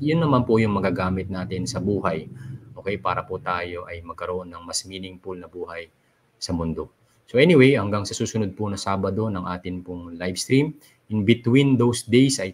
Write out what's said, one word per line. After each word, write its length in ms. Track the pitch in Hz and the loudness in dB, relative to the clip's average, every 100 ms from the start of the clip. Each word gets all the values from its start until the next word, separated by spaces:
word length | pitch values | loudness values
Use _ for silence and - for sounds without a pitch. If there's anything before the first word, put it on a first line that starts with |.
yun 160 | 143 165 | 0 2
naman 240 | 156 127 | 4 2
po 160 | 117 113 | 4 2
yung 160 | 110 98 | 4 2
magagamit 560 | 95 87 92 92 95 | 0 0 0 -2 -4
natin 320 | 92 92 90 | -6 -6 -6
sa 160 | 92 90 | -6 -4
buhay, 480 | 92 98 92 80 78 - - - - - | -2 0 0 -4 -8 -14 -14 -16 -16 -10
okay, 240 | 98 101 | -6 -4
para 240 | 92 90 | -2 -4
po 160 | - 92 | -4 -6
tayo 480 | 95 90 87 87 87 | -4 -4 -4 -8 -12
ay 160 | 85 | -14
magkaroon 480 | 85 82 87 90 90 | -14 -10 -6 -6 -8
ng 160 | 85 85 | -14 -10
mas 160 | 82 | -10
meaningful 560 | 92 95 92 92 95 90 | -8 -12 -12 -14 -12 -12
na 80 | 85 | -12
buhay 400 | 87 85 85 85 _ _ _ _ _ | -12 -12 -12 -14 _ _ _ _ _
sa 160 | - | -6
mundo. 400 | 85 82 78 73 _ _ _ | -4 -2 -6 -8 _ _ _
So 160 | _ 120 | _ 4
anyway, 400 | 160 156 131 135 | 6 8 8 6
hanggang 240 | 101 104 | 0 -2
sa 80 | 98 | -4
susunod 400 | 113 113 113 101 | -4 -2 0 -2
po 160 | 92 107 | -2 -6
na 80 | 95 | -4
Sabado 560 | - 98 98 95 110 | -2 -2 0 -2 -2
ng 160 | 95 90 | -4 -6
atin 320 | 90 90 90 | -6 -6 -10
pong 400 | 87 87 85 85 | -10 -12 -12 -8
live 160 | 90 90 | -6 -6
stream. 400 | - 131 151 - - _ _ | 2 2 2 -2 -18 _ _
In 160 | 107 | 0
between 560 | 98 117 120 131 139 127 | 4 4 6 4 6 6
those 240 | 120 117 | 4 2
days 320 | - 120 135 135 | 2 4 6 2
ay 80 | 95 | -4